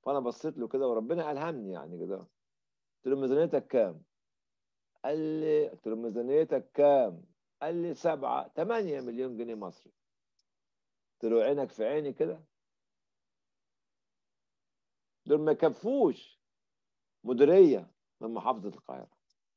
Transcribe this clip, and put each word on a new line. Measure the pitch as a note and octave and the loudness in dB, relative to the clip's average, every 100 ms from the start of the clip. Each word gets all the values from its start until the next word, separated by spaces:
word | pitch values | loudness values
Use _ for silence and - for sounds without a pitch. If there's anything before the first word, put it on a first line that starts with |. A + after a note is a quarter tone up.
فأنا | - C#3+ | -2 -2
بصيت | B2 - D#3 C#3 | -2 -4 -8 -6
له | A2+ | -4
كده | C3+ C3+ | -2 0
وربنا | A2+ A2 E3+ D3+ | -2 -2 -4 -4
ألهمني | C#3 D#3+ C#3+ G2 | -6 -6 -8 -10
يعني | F2 D2+ F2 | -10 -12 -10
كده. | F2 F#2+ | -8 -8
قلت | F2+ _ _ _ _ _ _ _ | -12 _ _ _ _ _ _ _
له: | B2+ | -4
"ميزانيتك | C3+ C3 C#3 E3 E3 - | -2 0 2 2 0 0
كام؟" | B2+ G2+ D#2+ _ _ _ _ _ _ _ _ _ _ | 0 0 -2 _ _ _ _ _ _ _ _ _ _
قال | C3+ D#3 | -6 -4
لي، | D#3 D#3 D#3 D3+ D3+ | -2 -2 2 2 2
قلت | - A2 | -4 -6
له: | |
"ميزانيتك | A2+ A#2 G#2+ A#2+ D3 D#3 C3+ - | -4 -4 -4 0 2 2 -2 -2
كام؟" | - C#3+ C#3 A2+ E2+ - _ _ _ | 4 6 6 2 -4 -20 _ _ _
قال | D3+ | -6
لي: | E3+ E3+ | -4 -4
"سبعة، | C#3+ E3+ D3+ C3 C3 - | -2 -2 -2 -4 -4 -4
تمانية | - F#3 A#3 F#3+ C#3 | -6 -2 -2 -2 -6
مليون | B2 A#2 C3 A2+ | -6 -6 -6 -6
جنيه | A#2 | -8
مصري." | A2 F#2+ - _ _ _ _ _ _ _ _ _ _ _ _ _ | -8 -10 -14 _ _ _ _ _ _ _ _ _ _ _ _ _
قلت | _ A2+ | _ 0
له: | A#2 | 2
"عينك | A2+ C#3+ B2+ | 2 0 -4
في | - | -4
عيني | A2 D3+ C#3+ | -4 -4 -6
كده. | A#2+ D#3+ - _ _ _ _ _ _ _ _ _ _ _ _ _ _ _ _ _ _ _ _ _ _ _ _ _ _ _ _ | -4 -4 -4 _ _ _ _ _ _ _ _ _ _ _ _ _ _ _ _ _ _ _ _ _ _ _ _ _ _ _ _
دول | - D3+ | 0 2
ما | D#3 | 2
يكفوش | D3 D#3+ - G#3 C#4 F#3 - - _ _ _ _ _ _ _ _ _ | 2 0 0 -2 2 2 0 -14 _ _ _ _ _ _ _ _ _
مديرية | A2 B2 C#3+ F#3+ E3+ A2 E2+ _ _ _ | -6 4 8 10 8 6 -4 _ _ _
من | A2+ | -8
محافظة | A2+ A2+ A#2 G2 | -4 -4 -4 -8
القاهرة." | - - B1+ G#1+ _ _ _ _ | -14 -16 -16 -16 _ _ _ _